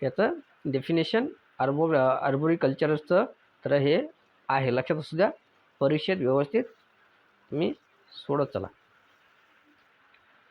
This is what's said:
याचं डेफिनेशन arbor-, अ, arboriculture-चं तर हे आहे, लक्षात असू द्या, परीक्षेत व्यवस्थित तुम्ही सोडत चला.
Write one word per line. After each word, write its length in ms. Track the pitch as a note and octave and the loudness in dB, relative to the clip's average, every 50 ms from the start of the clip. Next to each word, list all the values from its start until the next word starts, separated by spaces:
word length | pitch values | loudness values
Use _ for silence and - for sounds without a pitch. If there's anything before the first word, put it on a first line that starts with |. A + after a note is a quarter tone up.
याचं 320 | C#3+ C3 - - G#3 A#3+ F4 E4 - _ _ _ - | -6 -4 -2 0 -2 -2 -2 -6 -12 _ _ _ -8
डेफिनेशन 640 | D3+ C3+ C3+ C3+ - E3 E3 D#3+ - - A3+ C4 - - _ _ _ _ - | -4 -4 -4 -2 0 0 0 0 0 0 -2 -2 -2 -8 _ _ _ _ -2
arbor-, 360 | C3 C3+ C#3 D3 E3 E3 D#3 | -2 0 0 0 0 2 4
अ, 340 | C#3 C3 C3 C3 - - D3 | 4 4 4 2 2 0 -2
arboriculture-चं 920 | C3+ C#3 D3+ D#3+ E3+ E3 - C3+ C3+ - D#3+ D3+ D#3 D3+ - - F3+ F#3+ B3 - - _ _ _ _ _ - | 0 0 0 0 0 2 0 0 0 0 0 0 0 -2 0 0 2 2 2 0 -6 _ _ _ _ _ -4
तर 80 | C3 | 0
हे 340 | C#3 C#3+ C#3 C#3+ D3+ G3+ D4 D#4 - _ _ _ _ _ _ - | 0 2 2 2 2 0 0 -4 -10 _ _ _ _ _ _ -2
आहे, 260 | C3+ C3+ C3 B2+ A#2+ | -2 0 0 0 0
लक्षात 220 | B2+ B2+ - E3 | 0 0 -2 -4
असू 200 | D#3 D3 - D#3 | -4 -4 -6 -2
द्या, 140 | D#3+ G3 A3+ - - _ _ _ _ _ _ _ - | 0 0 0 0 -6 _ _ _ _ _ _ _ -2
परीक्षेत 360 | C#3 C3+ D3+ D3+ - - F#3+ | 0 0 0 0 0 -2 -2
व्यवस्थित 480 | F#3+ C#3 B2 C3 C#3 C#3+ C#3 - A3+ B3+ - - _ _ _ _ _ _ _ _ _ _ _ _ _ _ - | 0 0 2 2 2 0 0 0 -2 -2 -4 -10 _ _ _ _ _ _ _ _ _ _ _ _ _ _ -8
तुम्ही 220 | - D3 E3+ A3 D4+ - _ _ _ _ _ _ | -4 -2 -2 -2 -4 -8 _ _ _ _ _ _
सोडत 320 | - - - - C#3+ C#3+ C#3 C#3 - | -20 -14 -6 -4 -2 -2 -2 -2 -4
चला. 120 | G2 F#2+ F#2+ - _ _ _ _ _ _ _ _ _ _ _ _ _ _ _ _ _ _ _ _ _ _ _ _ _ _ _ _ _ _ _ _ _ _ _ | -8 -8 -8 -14 _ _ _ _ _ _ _ _ _ _ _ _ _ _ _ _ _ _ _ _ _ _ _ _ _ _ _ _ _ _ _ _ _ _ _